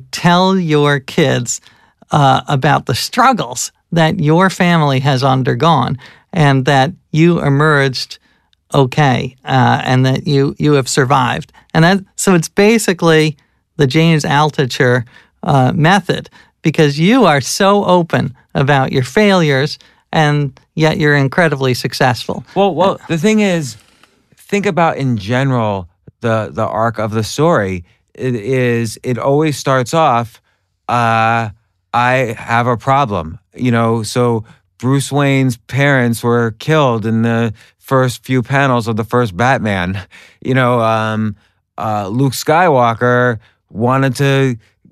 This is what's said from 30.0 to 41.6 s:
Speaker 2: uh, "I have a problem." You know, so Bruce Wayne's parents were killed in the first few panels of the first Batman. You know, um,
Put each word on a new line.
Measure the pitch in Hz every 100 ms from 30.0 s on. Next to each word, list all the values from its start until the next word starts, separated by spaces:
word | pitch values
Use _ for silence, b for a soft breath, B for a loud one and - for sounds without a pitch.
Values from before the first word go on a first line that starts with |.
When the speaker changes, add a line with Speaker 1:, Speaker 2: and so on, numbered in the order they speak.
| 156 120 117 - _ _ _ _ -
Speaker 2:
uh, | 120 117 113 113 117 110 - _ _ _
"I | 120 123 131 117 110
have | - 117 120
a | 117
problem." | - 135 131 95 78 95 _
You | - 123
know, | 117 117 117
so | 104 127 123 113 110 b b _
Bruce | 123 139 139
Wayne's | 139 139 135 131 120
parents | - 127 143 135 120 113
were | 120 120 117 107
killed | - 156 135 113
in | 110 113
the | 117 117 117 b b b
first | - 135 127 -
few | - 131
panels | 117 139 139 123 107
of | 110
the |
first | 104 123 117 87
Batman. | 120 131 107 95 87 98 B B B B
You | -
know, | 131 123 120
um, | 113 110 110 110 110 104 _ _